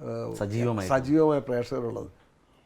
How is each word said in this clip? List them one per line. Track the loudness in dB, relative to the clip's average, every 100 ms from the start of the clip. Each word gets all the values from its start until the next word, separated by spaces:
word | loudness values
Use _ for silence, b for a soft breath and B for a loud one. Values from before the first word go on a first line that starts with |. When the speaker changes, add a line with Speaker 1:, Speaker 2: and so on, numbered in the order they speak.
Speaker 1:
ഏഹ്, | -8 -6 -6
Speaker 2:
സജീവമായി. | -4 -2 0 0 0 2
Speaker 1:
സജീവമായ | 2 4 4 6 4
പ്രേക്ഷകരുള്ളത്. | 0 -2 -2 -4 -6 -6 -10 -16 _ _ _ _